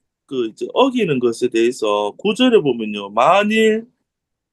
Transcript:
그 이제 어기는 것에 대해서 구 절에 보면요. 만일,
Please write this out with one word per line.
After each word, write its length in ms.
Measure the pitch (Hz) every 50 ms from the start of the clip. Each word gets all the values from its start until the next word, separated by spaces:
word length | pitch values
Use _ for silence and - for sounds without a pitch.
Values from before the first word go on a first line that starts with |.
| _ _ _ _ _
그 220 | _ 139 127 117
이제 200 | 113 - - - - -
어기는 460 | - 254 277 247 247 214 165 143 127
것에 300 | 123 120 113 - 127 123
대해서 640 | - 113 117 120 123 - 120 104 104 104 104 104 -
구 160 | - - 202 214
절에 240 | - 254 254 226 202
보면요. 480 | 156 139 120 117 110 107 104 104 101 101
만일, 760 | 104 110 123 151 180 202 208 208 214 220 220 220 214 220 226 - _ _ _ _ _ _ _ _ _ _ _ _